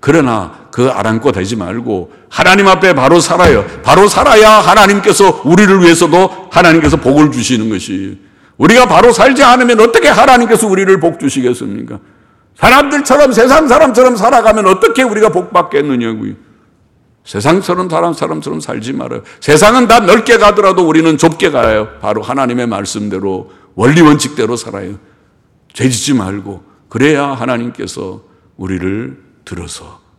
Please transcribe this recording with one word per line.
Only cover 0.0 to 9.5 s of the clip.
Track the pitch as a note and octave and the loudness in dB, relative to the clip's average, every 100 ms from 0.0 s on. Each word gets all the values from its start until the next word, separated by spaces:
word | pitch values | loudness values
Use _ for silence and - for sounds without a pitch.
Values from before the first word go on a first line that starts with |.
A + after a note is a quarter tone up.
| - | 0
그러나 | D#3+ C3+ A2+ F2+ - - | 0 0 -4 -8 -16 -18
그 | - B2+ | -4 -2
아랑곳 | G#2+ G#2 A2 C3+ G#2 | -2 -4 -2 -2 -4
하지 | F#2+ A2+ | -6 -8
말고 | F2+ A2 A#2+ G2 F2 - _ | -8 -10 -8 -8 -10 -20 _
하나님 | - E3+ F#3+ G3 | -2 0 2 2
앞에 | F3+ F#3+ | 2 2
바로 | D3+ C3 E3+ | 2 2 2
살아요. | D3+ F3 F3 A#2+ G2 - | 2 2 2 2 -2 -8
바로 | - D3+ G3+ | 0 2 4
살아야 | - C#4 A3+ G#3+ G#3+ | 2 2 4 6 4
하나님께서 | - G#3+ G3 G3+ G3 - G3 - C3 | 4 4 4 2 0 2 2 2 0
우리를 | F3 G#3 F#3+ | 2 4 4
위해서도 | F3 E3 E3+ E3+ F#3 - - | 4 4 2 2 2 -2 -4
하나님께서 | - - E3 D3+ D3 | 0 4 4 2 0
복을 | B2 C#3+ D3+ | 0 2 2
주시는 | B2 A2+ B2 A2+ | 0 -4 -4 -4
것이, | G#2 - F#2+ G2 G2 _ _ _ _ | -8 -8 -10 -10 -16 _ _ _ _
우리가 | C#3 A#3 B3 | 2 4 4
바로 | E3 A3+ | 4 4
살지 | A#3 C4 C4 | 4 2 4
않으면 | C4 | 4